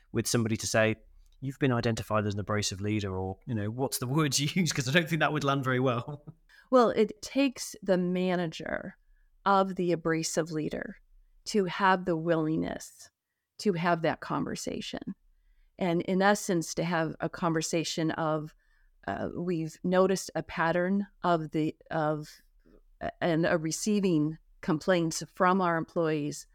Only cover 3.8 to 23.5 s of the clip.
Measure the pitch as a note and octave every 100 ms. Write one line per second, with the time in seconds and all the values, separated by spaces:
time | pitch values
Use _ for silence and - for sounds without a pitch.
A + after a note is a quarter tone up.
3.8 | C3+ - B2 D3 D3+ B2+ C#3+ F#3 E3 -
4.8 | B2+ E3+ D#3+ D#3 D3 D3+ C#3 C#3 C3 B2+
5.8 | C3 A#2+ D3 D3 - - _ - - B3+
6.8 | A3+ - G#3 - - C4 C#4 - - -
7.8 | G3 F#3 F3+ F3+ F#3 F3+ E3+ - - -
8.8 | - - _ _ _ _ F#3+ G3 F#3+ F3+
9.8 | F3 E3 E3 D#3+ D#3+ - E3 D#3 D3+ -
10.8 | - - _ - _ _ - G#3+ F#3 E3
11.8 | G3 F#3 F3+ E3 E3 D#3+ D#3 D#3+ - -
12.8 | - - - _ _ _ _ - G#3+ E3+
13.8 | F3+ E3 D#3+ - - D3 - - - -
14.8 | - - - - _ _ _ _ _ -
15.8 | F3+ E3+ - F#3 G3 G#3 - F3 D#3 -
16.8 | E3 E3+ D#3+ - E3 - E3+ D#3+ D#3 E3+
17.8 | D3+ - D#3+ - D#3+ D#3 D#3 - _ _
18.8 | _ _ - G2 G2 - F3 E3+ D#3 -
19.8 | F3+ F#3 F#3+ F#3+ - D#3+ - - E3 F3
20.8 | F3+ G3+ G3+ _ F3+ E3+ D#3 D#3+ D#3 -
21.8 | - D#3+ D3+ D3+ D3+ - _ _ _ -
22.8 | _ - - - E3+ D#3+ E3+